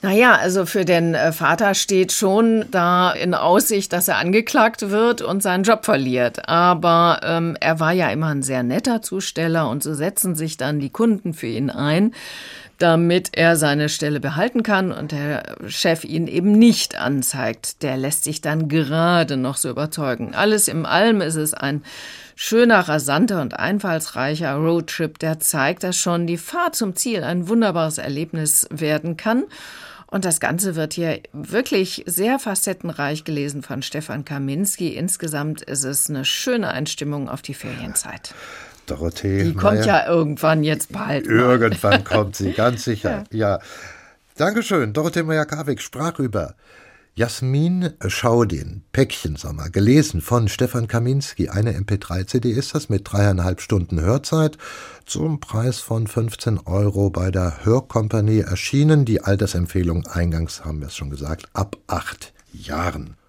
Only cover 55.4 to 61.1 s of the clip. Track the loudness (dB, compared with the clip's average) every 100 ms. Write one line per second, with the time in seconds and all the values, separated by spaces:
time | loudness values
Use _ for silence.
55.4 | -4 -2 0 -2 -4 -2 -2 -2 -2 -2
56.4 | -2 -2 0 2 2 2 2 2 0 0
57.4 | 0 0 2 2 2 -2 0 2 4 2
58.4 | 2 -2 0 2 6 6 4 2 2 2
59.4 | 2 0 -2 0 0 0 -2 -2 0 0
60.4 | -4 -8 -10 -8 -10 -10 -10